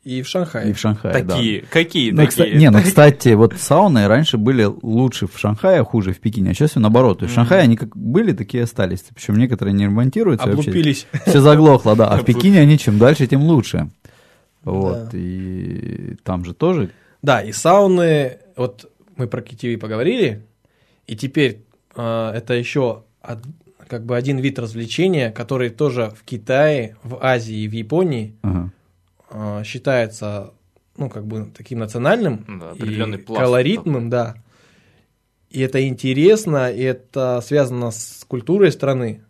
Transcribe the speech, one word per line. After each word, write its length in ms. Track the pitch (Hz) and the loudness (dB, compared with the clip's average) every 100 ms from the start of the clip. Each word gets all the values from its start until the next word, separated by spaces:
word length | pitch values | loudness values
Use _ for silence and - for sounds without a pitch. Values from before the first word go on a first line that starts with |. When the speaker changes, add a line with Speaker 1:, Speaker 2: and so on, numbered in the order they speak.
Speaker 1:
И 180 | 135 127 | -10 -10
в 60 | 131 | -6
Шанхае. 420 | 190 170 - 110 | -6 -6 -6 -4
Speaker 2:
И 40 | |
в 40 | 101 | -2
Шанхае, 440 | 110 107 - 131 | -2 -4 -2 -2
да. 120 | 92 92 | -2 -2
Speaker 3:
Такие, 260 | 113 104 | -2 -4
какие 500 | - 160 165 175 117 | -2 -2 0 -2 0
Speaker 2:
Ну, 160 | 123 147 | 2 2
кста-, 160 | - | 2
Speaker 3:
такие? 160 | 170 147 | 2 6
Speaker 2:
не, 100 | 156 | 6
ну, 120 | 104 | 6
кстати, 480 | 180 - 147 139 123 107 | 4 6 6 6 4 6
вот 180 | 113 - | 4 2
сауны 480 | - 147 202 123 101 | 0 2 4 4 4
раньше 300 | 117 156 117 | 2 2 0
были 280 | 107 131 104 - | 0 2 0 -2
лучше 460 | 117 110 127 - 95 | -4 0 0 -2 -8
в 100 | - | -4
Шанхае, 400 | 104 107 190 180 | -4 0 2 2
а 40 | 123 | 2
хуже 260 | 117 92 | -2 -2
в 80 | 87 | -4
Пекине, 320 | 117 101 95 | -4 -2 -2
а 20 | |
сейчас 180 | 110 151 | 0 0
все 100 | - | 2
наоборот. 380 | 107 117 127 - | 4 4 4 2
То 60 | - | -2
есть 80 | |
в 40 | 120 | 0
Speaker 3:
Мгм. 80 | 117 | 4
Speaker 2:
Шанхае 160 | 190 | 4
они 160 | 139 113 | 4 2
как 180 | 110 - | -2 -8
были, 380 | 113 156 226 | -2 0 0
такие 260 | 104 101 123 | -2 -4 -4
и 20 | 117 | -4
остались. 340 | - 92 90 - - | -2 -4 -4 -12 -14
Причем 220 | - 107 | -2 0
некоторые 360 | 123 110 98 | 2 0 0
не 120 | 101 101 | 0 0
ремонтируются 600 | 104 127 208 220 113 127 | 0 0 0 0 0 0
вообще. 140 | 139 143 | 0 0
Speaker 1:
Облупились. 360 | 175 151 131 - 147 - | 0 0 -2 -6 -4 2
Speaker 2:
Все 140 | 151 | 6
заглохло, 560 | 143 151 156 131 113 107 | 8 8 8 6 4 4
да. 140 | 107 | 4
А 80 | 107 | 2
в 20 | |
Speaker 3:
Облуп- 60 | 123 | 2
Speaker 2:
Пекине 340 | 117 185 196 | 2 4 6
они 180 | 147 151 | 6 6
чем 200 | - 104 | 4 4
дальше, 280 | 120 151 127 | 4 4 2
тем 160 | 139 | 2
лучше. 460 | 151 156 98 85 73 _ _ _ _ _ _ _ - | 4 2 2 -2 -4 _ _ _ _ _ _ _ -6
Вот. 440 | 95 95 117 113 | -2 -2 -4 -8
Speaker 1:
Да. 60 | 90 | -8
Speaker 2:
И 1000 | 90 92 92 92 90 90 - - - - | -8 -8 -10 -10 -8 -10 -10 -12 -12 -12
там 200 | - 90 | -6 -6
же 100 | 87 | -6
тоже 360 | - 160 175 95 _ _ _ | -4 -2 0 -4 _ _ _
Speaker 1:
Да, 200 | 139 123 | 0 0
и 120 | 104 | -2
сауны, 840 | 101 160 196 196 180 170 151 131 - _ - | -2 2 4 4 2 2 0 -2 -8 _ -8
вот 340 | 123 - - _ _ - | -8 -8 -20 _ _ -10
мы 120 | 120 | -8
про 140 | 120 | -8
К 140 | 104 117 | -12 -10
Т 180 | 120 | -8
В 60 | 117 | -8
поговорили, 640 | 110 110 147 247 165 107 - _ _ _ _ _ - | -8 -4 -2 0 -2 -4 -16 _ _ _ _ _ -16
и 80 | 113 | -10
теперь, 460 | 139 156 135 104 _ _ _ - | -6 -2 -2 -2 _ _ _ -10
э, 360 | 117 113 113 110 | -6 -4 -6 -8
это 180 | 113 120 | -6 -6
еще 500 | 120 147 123 110 _ _ | -4 -2 -2 -4 _ _
од-, 240 | - 113 127 160 _ _ _ | -16 -16 -16 -20 _ _ _
как 180 | 120 117 | -12 -6
бы 120 | 123 | -4
один 220 | 127 135 | -2 -2
вид 200 | 135 135 | -4 -4
развлечения, 720 | 117 113 113 - 185 170 117 | -10 -10 -10 -2 0 0 -2
который 380 | 107 120 131 123 | -6 -6 -4 -4
тоже 420 | 113 147 123 110 110 | -2 -4 -2 -6 -8
в 40 | - | -14
Китае, 720 | 120 107 131 151 143 110 110 | -14 -2 2 2 0 -6 -12
в 140 | 117 127 | -16 -6
Азии 340 | 131 123 110 107 | -2 -2 -4 -8
и 40 | 107 | -8
в 20 | |
Японии, 640 | 113 107 160 185 123 107 - | -8 -4 -2 -2 -4 -8 -8
Speaker 2:
Ага. 280 | 101 90 90 _ _ _ _ _ _ | -6 -4 -6 _ _ _ _ _ _
Speaker 1:
э, 320 | 110 107 104 107 | -12 -10 -10 -12
считается, 840 | 127 135 127 113 - 104 104 98 _ _ _ _ - | -8 -2 -2 -2 -8 -12 -10 -14 _ _ _ _ -12
ну, 120 | 139 | -12
как 160 | 110 107 | -10 -12
бы 260 | 110 107 - | -10 -12 -18
таким 220 | - 120 | -14 -10
национальным 680 | 110 117 139 233 190 107 - 95 | -8 -4 0 0 -2 -6 -12 -16
Speaker 3:
Да, 120 | 82 | -16
Speaker 1:
и 40 | 92 | -12
Speaker 3:
определенный 400 | 110 107 107 101 | -8 -6 -6 -8
пласт 240 | - 110 | -8 -2
Speaker 1:
колоритным, 680 | 127 123 131 220 - 131 117 | 0 2 0 -2 -4 -4 -4
Speaker 3:
такой. 0 | |
Speaker 1:
да. 260 | 123 113 113 _ _ _ _ _ _ _ _ _ _ _ | -4 -4 -10 _ _ _ _ _ _ _ _ _ _ _
И 100 | 131 | -6
это 240 | 131 135 135 | -4 -2 -4
интересно, 840 | 120 131 131 170 214 214 143 127 | -4 -4 2 4 2 0 -2 -2
и 100 | 107 | -4
это 600 | 131 127 _ 135 127 123 | -4 -6 _ -6 -4 -4
связано 500 | 117 147 131 123 120 | -2 -2 0 -4 -8
с 320 | 107 - - - | -8 -16 -20 -10
культурой 440 | 127 117 196 185 | -10 -2 2 2
страны. 500 | - 135 131 117 107 | 2 -4 -4 -6 -10